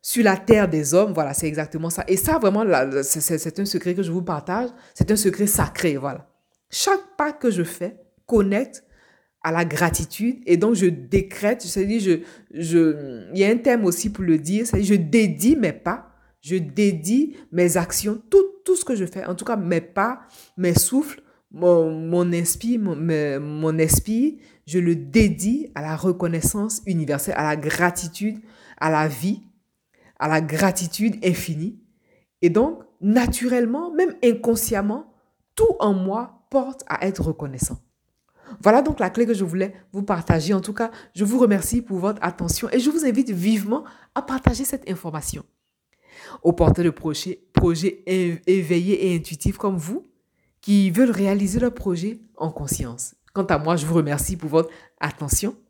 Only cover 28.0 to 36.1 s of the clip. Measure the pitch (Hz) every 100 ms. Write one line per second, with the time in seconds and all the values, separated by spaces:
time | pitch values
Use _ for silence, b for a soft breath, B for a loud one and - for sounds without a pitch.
28 | 170 - 208 208 B B B B 160 156
29 | 156 127 175 - - _ _ _ _ b
30 | b b 151 160 156 156 190 185 175 -
31 | 214 - 185 170 - 151 180 - _ _
32 | _ _ _ _ 175 208 277 320 - _
33 | 190 233 240 - 240 247 233 269 349 320
34 | 370 - 240 226 233 233 - 208 202 240
35 | 320 _ _ _ _ - 453 466 208 190
36 | 185